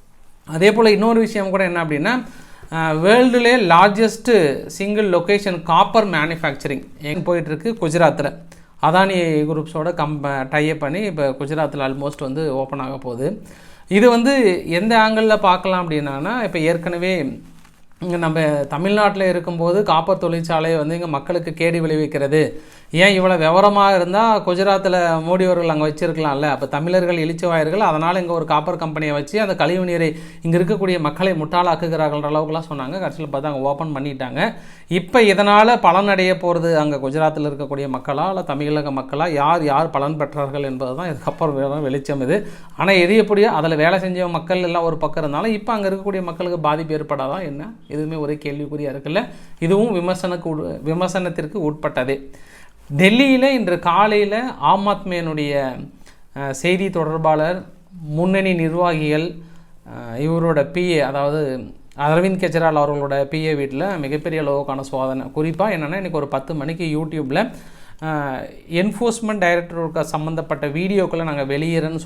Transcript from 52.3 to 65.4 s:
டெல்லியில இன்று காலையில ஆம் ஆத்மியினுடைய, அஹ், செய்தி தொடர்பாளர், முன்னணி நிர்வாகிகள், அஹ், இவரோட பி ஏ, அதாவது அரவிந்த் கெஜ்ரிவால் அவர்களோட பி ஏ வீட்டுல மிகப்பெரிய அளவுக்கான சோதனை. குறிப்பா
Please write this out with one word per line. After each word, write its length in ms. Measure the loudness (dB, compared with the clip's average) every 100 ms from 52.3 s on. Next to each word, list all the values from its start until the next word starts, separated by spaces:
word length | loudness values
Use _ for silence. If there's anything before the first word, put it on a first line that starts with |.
| -18 -20 -20 -20 -20 -6 2
டெல்லியில 460 | 4 6 4 4
இன்று 360 | 4 2 0 0
காலையில 640 | 2 4 4 4 2 -2 -4 0
ஆம் 280 | 2 2 2
ஆத்மியினுடைய, 800 | -2 -4 -4 -4 -2 -2 -2 -2 -6 -12 -18 -20 -20 -18 -10
அஹ், 140 | -8
செய்தி 400 | -4 0 0 -2
தொடர்பாளர், 720 | -2 -2 0 2 2 0 -2 -10 -20 -20 -16
முன்னணி 520 | -6 -2 0 2 0
நிர்வாகிகள், 800 | 0 0 0 0 0 0 0 -2 -8 -18 -20 -20 -20 -18
அஹ், 300 | -16 -10 -4
இவரோட 460 | -2 0 2 2
பி 240 | 0 0 0
ஏ, 120 | 2
அதாவது 580 | 0 0 -2 0 -2 -4 -10 -16 -16 -2
அரவிந்த் 400 | 2 2 2 0
கெஜ்ரிவால் 380 | 0 2 2 4
அவர்களோட 480 | 2 0 0 0
பி 200 | -2 -2
ஏ 100 | -2
வீட்டுல 440 | -2 -2 -4 -4 -4
மிகப்பெரிய 440 | -4 -4 -2 -2
அளவுக்கான 380 | 0 -2 -2 -6
சோதனை. 460 | -6 -4 -4 -4 -6
குறிப்பா 360 | -4